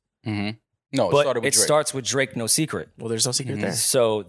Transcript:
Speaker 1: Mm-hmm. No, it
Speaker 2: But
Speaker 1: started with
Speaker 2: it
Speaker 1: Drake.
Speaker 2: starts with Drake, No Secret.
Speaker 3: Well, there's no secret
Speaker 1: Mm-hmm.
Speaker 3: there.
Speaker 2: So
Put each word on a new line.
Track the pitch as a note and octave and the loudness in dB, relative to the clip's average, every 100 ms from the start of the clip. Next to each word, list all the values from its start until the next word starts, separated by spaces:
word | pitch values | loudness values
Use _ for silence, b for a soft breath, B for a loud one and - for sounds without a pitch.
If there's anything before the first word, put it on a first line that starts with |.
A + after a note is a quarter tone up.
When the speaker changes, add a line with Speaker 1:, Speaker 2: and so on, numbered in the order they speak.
| _ _ A2+ | _ _ -6
Speaker 1:
Mm-hmm. | G#2 G2+ A#2 _ _ _ C3+ | -4 -4 -8 _ _ _ 0
No, | G2 | 2
it | |
Speaker 2:
But | C#3+ | 4
Speaker 1:
started | D3 B2 | 2 0
with | C3 | 0
Speaker 2:
it | - | 2
Speaker 1:
Drake. | G#2 | 4
Speaker 2:
starts | D3+ D3 | 2 2
with | C3+ A2 | -4 -4
Drake, | C3 C3+ B2 | -2 -2 -2
No | A2+ | 0
Secret. | - D#3 F2+ - - | 0 0 -4 -8 -12
Speaker 3:
Well, | A2+ | -6
there's | A2+ A#2+ | -2 -2
no | |
secret | B2 B2+ | -2 -4
Speaker 1:
Mm-hmm. | C#3 | -4
Speaker 3:
there. | F#3+ | -4
Speaker 2:
So | A2+ - C3+ A2+ G#2+ | -2 0 4 4 2